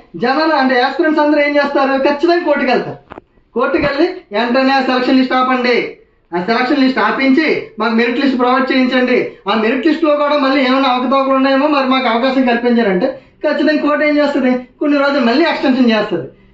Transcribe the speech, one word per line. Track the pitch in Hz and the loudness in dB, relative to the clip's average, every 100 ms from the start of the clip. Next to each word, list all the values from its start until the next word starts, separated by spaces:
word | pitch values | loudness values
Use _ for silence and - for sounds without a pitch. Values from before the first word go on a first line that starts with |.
| - 170 | -14 -4
జనాలు | 240 285 320 | -2 0 0
అంటే | 302 262 | 0 2
యాస్పిరెంట్స్ | 247 262 - 311 - | 2 0 0 0 2
అందరూ | 302 294 | 2 2
ఏం | 294 285 | 2 0
చేస్తారు, | 277 294 269 269 | 0 0 0 0
ఖచ్చితంగా | 277 294 339 349 | 0 0 0 0
కోర్టుకి | 311 285 247 | 0 0 0
వెళ్తారు. | 214 143 - - - - _ _ | -2 -2 -10 -18 -20 -20 _ _
కోర్టుకి | 226 269 294 285 | -4 -2 0 -2
వెళ్ళి, | 285 359 - - | 0 -2 -2 -8
"వెంటనే | 208 240 262 269 269 262 | -4 0 0 2 0 0
సెలక్షన్ | 254 254 262 | -2 2 2
లిస్ట్ | 254 | 2
ఆపండి, | 254 254 254 247 226 - - _ _ _ 175 | 0 0 0 0 -2 -4 -10 _ _ _ -6
ఆ | |
సెలక్షన్ | 185 233 254 277 | -2 -2 0 0
లిస్ట్ | 262 220 | 0 0
ఆపించి | 214 233 269 262 302 180 - - | -2 0 2 2 2 -2 -6 -6
మాకు | 226 | -2
మెరిట్ | 226 240 285 | 0 0 0
లిస్ట్ | 277 240 | 0 0
ప్రొవైడ్ | 247 262 - | 0 0 0
చేయించండి, | 262 254 254 247 220 - - 190 | 0 0 0 2 0 -2 -6 -4
ఆ | |
మెరిట్ | 220 220 262 330 | -2 0 0 0
లిస్ట్లో | - 302 294 | 0 0 2
కూడా | 285 294 | 0 0
మళ్ళీ | 269 285 | 0 0
ఏమైనా | 254 262 269 | 0 0 0
అవకతవకలు | 247 262 269 269 | 0 0 0 0
ఉన్నాయేమో, | 269 269 269 302 | 2 2 2 2
మరి | 285 262 | 0 0
మాకు | 262 226 | 0 0
అవకాశం | 233 262 254 247 | 0 0 0 0
కల్పించారంటే" | 233 240 233 220 185 262 - - _ 311 | 0 0 0 0 0 -2 -6 -16 _ -4
ఖచ్చితంగా | 294 311 302 285 | 0 0 0 0
కోర్టు | 294 | 0
ఏం | 302 294 | 0 0
చేస్తుంది, | 285 285 254 247 - _ | 0 0 0 -2 -6 _
కొన్ని | 302 285 | 0 0
రోజులు | 277 277 | 0 0
మళ్ళీ | 226 269 | 0 2
ఎక్స్‌టెన్షన్ | 320 - 285 247 240 | 0 0 0 2 2
చేస్తుంది. | 214 202 170 - - - | 2 -2 -6 -8 -16 -20